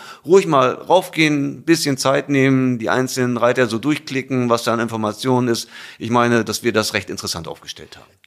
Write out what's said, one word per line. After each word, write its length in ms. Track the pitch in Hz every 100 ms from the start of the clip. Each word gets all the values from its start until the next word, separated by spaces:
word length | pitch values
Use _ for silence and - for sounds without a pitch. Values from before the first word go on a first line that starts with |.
| - - 139
ruhig 220 | 190 165
mal 240 | 143 127
raufgehen, 920 | 92 - 175 180 160 156 147 139 135
bisschen 340 | 165 165 147 135
Zeit 320 | 135 143 143
nehmen, 500 | 139 135 135 131 120
die 100 | 110
einzelnen 460 | 113 127 131 123 120
Reiter 320 | 120 127 120
so 100 | 110
durchklicken, 720 | 131 151 - 135 131 127 123
was 140 | 117
da 100 | 117
an 60 | 113
Informationen 680 | 117 113 107 107 131 127 127
ist. 180 | 117 - - - -
Ich 120 | 113
meine, 340 | 120 120 120 104
dass 180 | 104
wir 80 | 117
das 220 | 107 104
recht 160 | 104 -
interessant 400 | 90 98 85 80
aufgestellt 480 | - - - 80 -
haben. 100 | - _